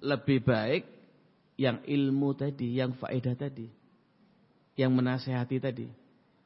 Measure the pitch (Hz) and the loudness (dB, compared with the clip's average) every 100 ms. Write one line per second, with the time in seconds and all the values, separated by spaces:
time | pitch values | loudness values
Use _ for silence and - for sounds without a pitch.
0 | 143 135 - 131 113 113 107 165 - - | -2 -2 2 2 4 4 2 -2 -4 -20
1 | - _ _ _ _ - 131 113 - 143 | -20 _ _ _ _ 0 0 0 0 2
2 | 139 135 139 139 139 139 120 127 127 123 | 2 2 0 0 -4 -4 -4 -2 -2 -4
3 | - 127 123 123 143 131 113 - _ _ | -4 -2 -2 -2 -6 -10 -16 -18 _ _
4 | _ _ _ _ _ _ _ - 131 127 | _ _ _ _ _ _ _ 0 2 4
5 | 127 127 135 127 120 131 135 123 117 113 | 2 0 -2 -2 -2 -2 -4 -6 -10 -14
6 | _ _ _ _ | _ _ _ _